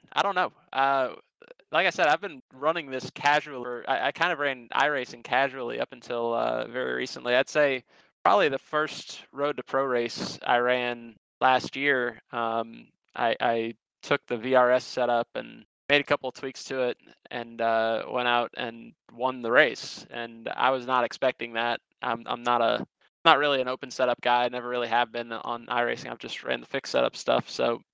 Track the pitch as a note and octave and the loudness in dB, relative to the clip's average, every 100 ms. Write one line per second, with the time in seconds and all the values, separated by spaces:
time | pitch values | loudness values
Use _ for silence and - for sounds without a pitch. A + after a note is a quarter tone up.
0 | _ - G3+ F#3 E3 - _ C3+ C3+ C3+ | _ -2 0 0 -2 -6 _ 0 2 2
1 | B2+ E2 - _ - - _ D#3 F#3 F3 | 0 -6 -18 _ -20 -20 _ 0 2 2
2 | D#3+ D#3+ F#3+ C#3 - C3 D3 E3+ C#3+ C3 | 2 2 -2 -12 -20 -4 -2 -2 -4 -6
3 | - - D3 D3+ D3+ C3+ B2 A#2+ - B2+ | -8 -2 2 2 0 -8 -8 -6 -4 -2
4 | C3+ - F3 D3+ C#3+ B2+ A#2 - C#3+ C#3+ | -2 0 -2 0 -2 -4 -4 0 0 0
5 | B2 A#2+ - B2+ C3+ C3 A#2+ A#2+ A#2+ B2 | -4 -10 -2 2 2 -2 -6 -4 -6 -8
6 | - A#2+ A#2 A#2 A#2 A#2 A2+ B2 B2+ B2+ | -6 -4 0 0 0 -2 -4 -6 -4 -4
7 | B2+ - B2 B2 C#3 D#3 D3 C3 - _ | -6 -6 2 2 2 2 2 0 -6 _
8 | _ _ - G3+ D#3+ C3+ - D3+ D3+ - | _ _ 2 4 4 0 -2 -2 -2 -6
9 | - - - C3 C#3+ B2+ - C3+ C3+ A#2+ | -12 -16 -14 -4 -4 -4 -2 0 2 0
10 | A#2+ - - - - B2 B2 B2+ B2 A#2+ | 0 -4 -8 -4 0 2 4 2 0 -6
11 | A#2 - _ _ C3 B2+ - C3+ C#3+ C3 | -12 -20 _ _ 4 4 0 -2 0 2
12 | A#2+ A2+ _ A#2+ A2+ A2+ A2+ A2+ A#2 _ | 0 -6 _ -4 -2 -2 -4 -10 -20 _
13 | _ - A#2+ - B2 A#2 A2+ - _ _ | _ -2 0 2 2 0 -2 -8 _ _
14 | - C#3+ - A#2+ B2 B2+ B2 B2+ - - | -2 -2 0 -6 4 6 6 4 0 -2
15 | A#2+ A#2+ A#2+ A#2+ A2+ A2+ - _ - C#3+ | 2 2 0 -6 -10 -14 -20 _ 2 2
16 | - D3 C3 - C3+ - - C3 B2 - | 4 0 -2 -8 -10 -10 -6 -2 -2 -2
17 | - - - B2 A#2 A#2 A2+ A2+ A2+ A2+ | -12 -20 -12 -10 -10 -2 2 2 2 0
18 | - B2 B2 A#2+ A#2 - B2 A#2 A#2 - | -2 -2 2 2 2 -4 -8 -8 -16 -20
19 | _ A#2 B2+ C3 A#2 B2+ D3 - - - | _ -4 -2 -2 4 6 6 2 -8 -14
20 | - B2 A#2 A2+ A2+ - B2+ C3 B2 B2+ | -12 -10 -10 -10 -8 0 2 2 2 0
21 | A#2+ - C3 - A#2+ A2+ A#2 A#2 _ _ | 0 0 -2 -2 -6 -4 -2 -4 _ _
22 | B2 A#2 A2 A#2+ B2 A#2+ A2+ A2 - _ | -4 -4 -4 -4 2 2 4 0 -4 _
23 | _ _ E3 C#3 D3 C3+ B2+ C3 C3 - | _ _ 4 6 4 2 0 -4 -8 0
24 | B2+ A#2+ B2 A#2+ B2 B2 A#2+ B2 A#2 A#2 | 0 2 2 2 2 -2 -4 -4 0 0
25 | A#2 A#2+ A#2+ A2+ - A#2 A#2 A#2+ A#2+ A#2+ | 0 -2 -8 -8 -6 -8 -4 -2 0 -2
26 | C3 A#2 A#2+ - B2+ B2 A#2+ C3+ - B2+ | -8 -12 -10 -8 -4 -6 -4 -8 -2 0
27 | B2 - - B2 - - B2 A#2 - | 0 0 0 0 0 -2 -2 -2 -8